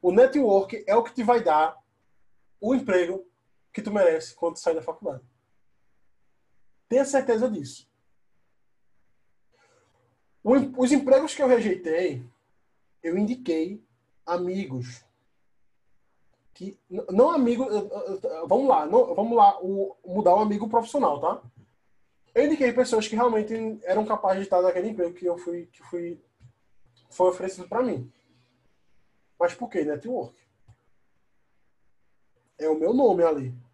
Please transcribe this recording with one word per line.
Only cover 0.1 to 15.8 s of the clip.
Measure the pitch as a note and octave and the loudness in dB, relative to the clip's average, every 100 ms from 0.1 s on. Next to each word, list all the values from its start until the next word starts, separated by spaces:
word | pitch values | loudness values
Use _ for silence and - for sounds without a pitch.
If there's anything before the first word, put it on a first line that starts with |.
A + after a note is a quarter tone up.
network | F#3+ C4 D4 B3 G3 G3 A3+ - | 6 4 4 4 2 2 -8 0
é | |
o | G#3+ | 0
que | A#3 | 0
te | - | -4
vai | A3 A#3+ | 0 2
dar | - D3+ D#3 - _ _ _ _ _ _ _ _ | 4 2 2 -2 _ _ _ _ _ _ _ _
o | G#3+ | -2
emprego | C4 - F#3 F3 F#3+ F#3 _ _ _ _ | -2 2 0 0 -4 -10 _ _ _ _
que | - | -12
tu | G#3 | -6
merece | G#3 - A#3+ A#3+ | 2 2 2 -6
quando | - E3+ | -6 -6
tu | - | -4
sair | - | -4
da | D#3+ | -4
faculdade. | - D#3 F#3+ C3+ _ _ _ _ _ _ _ _ _ _ _ _ _ _ - _ _ | -6 -10 -10 -12 _ _ _ _ _ _ _ _ _ _ _ _ _ _ -20 _ _
Tenha | A#3+ | 0
certeza | C4+ C#4 C4 A3 A3+ | 2 0 0 0 0
disso. | G3+ B2+ - _ _ _ _ _ _ _ _ _ _ _ _ _ _ _ _ _ _ _ _ _ _ _ _ _ _ | -4 -10 -16 _ _ _ _ _ _ _ _ _ _ _ _ _ _ _ _ _ _ _ _ _ _ _ _ _ _
O | G3+ C4+ | 2 2
em-, | - - | 2 -2
os | B3+ | 2
empregos | C#4+ C4+ C4+ D#4 | 2 6 4 4
que | - | -2
eu | C4+ | 2
rejeitei, | A#3+ G#3+ F3+ E3+ D#3+ F3+ C3+ B2 _ _ _ _ _ _ _ | 4 2 -2 -2 -2 -2 -4 -14 _ _ _ _ _ _ _
eu | E3 F3+ | -6 -2
indiquei | G#3+ B3+ - D#3+ E3 G#3+ _ _ _ _ | -2 -4 -4 -2 -2 -8 _ _ _ _
amigos. | - F3 F3+ F#3+ F3+ C3 B2 - _ _ _ _ _ _ _ _ | -8 -6 -4 -6 -6 -8 -10 -16 _ _ _ _ _ _ _ _